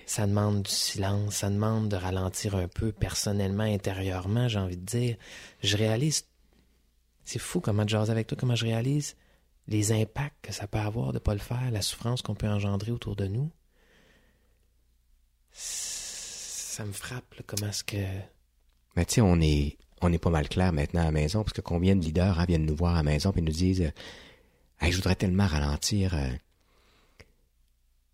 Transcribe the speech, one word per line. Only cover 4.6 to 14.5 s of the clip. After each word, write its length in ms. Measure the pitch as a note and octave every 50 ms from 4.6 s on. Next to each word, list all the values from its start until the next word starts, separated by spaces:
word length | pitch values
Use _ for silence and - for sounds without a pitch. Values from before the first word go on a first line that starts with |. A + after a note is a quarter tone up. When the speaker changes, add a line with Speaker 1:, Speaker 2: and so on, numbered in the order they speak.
| F#2+ F2+ F2+
Speaker 1:
de 80 | F2 F2+
dire. 300 | - - A#2+ B2 B2 A2+ - - - - - - - - _ -
Je 140 | G2 G#2
réalise, 480 | G2+ A2 A2 A2 A#2 C#3+ D#3+ C#3+ - - _ _ _ _ _ _ _ _ _ _ _ _ _ _ _ _ _ _ _ _
c'est 140 | - - A2+
fou 200 | - - - F3
comment 240 | - A#2+ G2+ G#2 G#2
de 40 | G#2
jaser 220 | A2 G#2+ G#2+ A2
avec 160 | A2+ A2+ G#2+
toi, 100 | - D3 -
comment 160 | - B2 A#2+
je 100 | A2+ A#2
réalise 500 | A2+ A2+ A2+ A#2 C3+ C#3+ D3 C#3+ - - _ _ _ _ _ _ _ _ _ _
les 240 | - G#2+ G#2+ G#2 G#2
impacts 540 | A2+ A2 A2 - - C3+ C#3+ D3 - _ -
que 60 | - G2
ça 140 | - G2+
peut 120 | G2 - G#2+
avoir 320 | G#2+ G#2+ G#2 B2 C3 C3+ B2+
de 60 | A#2
pas 140 | - A2 G#2
le 60 | G2+
faire, 320 | - - A#2+ B2 B2+ B2+
la 100 | A#2 G2+
souffrance 400 | - - - - - A#2 B2 B2
qu'on 140 | - - G#2+
peut 140 | - - G#2+
engendrer 420 | G#2 G#2 G2+ G2+ G2+ G2 G2+ A2+
autour 240 | A#2+ A#2 - A2 G2+
de 100 | G2+ G2+
nous. 240 | F#2+ G2+ A#2 C#3+ D#3+ - _ _ _ _ _ _ _ _ _ _ _ _ _ _ _ _ _ _ _